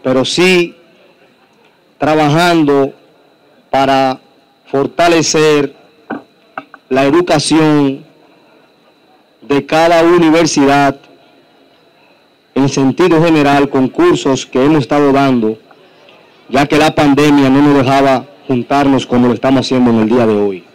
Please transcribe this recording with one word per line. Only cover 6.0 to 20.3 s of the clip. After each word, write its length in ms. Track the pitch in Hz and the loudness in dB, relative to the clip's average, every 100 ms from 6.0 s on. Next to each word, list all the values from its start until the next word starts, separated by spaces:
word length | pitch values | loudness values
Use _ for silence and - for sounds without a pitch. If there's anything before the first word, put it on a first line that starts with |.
| _ - - _ _ - - - _ | _ -16 -16 _ _ -20 -20 -20 _
la 160 | 131 139 | -2 0
educación 1000 | 160 175 156 - 156 156 151 139 135 - _ _ _ _ _ _ _ _ _ _ _ _ _ | 0 0 -2 0 0 2 2 0 -4 -16 _ _ _ _ _ _ _ _ _ _ _ _ _
de 240 | - 143 139 | -6 -6 -2
cada 380 | 160 165 170 | 0 2 2
universidad 920 | 165 175 160 165 156 - 139 139 139 139 - _ _ _ _ _ _ _ _ _ _ _ _ _ _ 131 | 2 2 2 2 0 0 2 2 0 -2 -20 _ _ _ _ _ _ _ _ _ _ _ _ _ _ -4
en 140 | 135 | -2
sentido 540 | 143 135 120 180 160 | 0 -2 0 0 2
general, 460 | 170 156 143 143 143 | 2 0 0 0 0
con 180 | 139 131 | -2 -4
cursos 580 | - 175 160 143 131 - | 0 0 0 -2 -4 -4
que 180 | 127 | -2
hemos 160 | 143 156 | 0 0
estado 320 | - 147 143 | -2 -2 0
dando, 460 | 135 139 127 107 110 _ - - _ - - _ _ - | 0 0 -2 -4 -6 _ -20 -20 _ -20 -20 _ _ -6
ya 180 | 123 143 | -4 0
que 100 | 151 | 0
la 160 | 156 | 0
pandemia 560 | 151 151 139 147 143 135 | 0 0 2 2 2 2
no 120 | 135 | 2
nos 220 | 147 143 | 2 2
dejaba 440 | 127 139 139 127 127 - - | 0 0 2 0 -4 -20 -6
juntarnos 600 | 127 117 143 139 131 - | -6 -2 -2 0 -2 -2
como 200 | 123 123 | 0 0
lo 60 | |
estamos 280 | 117 135 135 | 0 0 -2
haciendo 300 | 117 127 123 | -2 0 0
en 80 | 113 | 0
el 80 | 110 | 0
día 180 | 123 | 0
de 80 | 113 | 0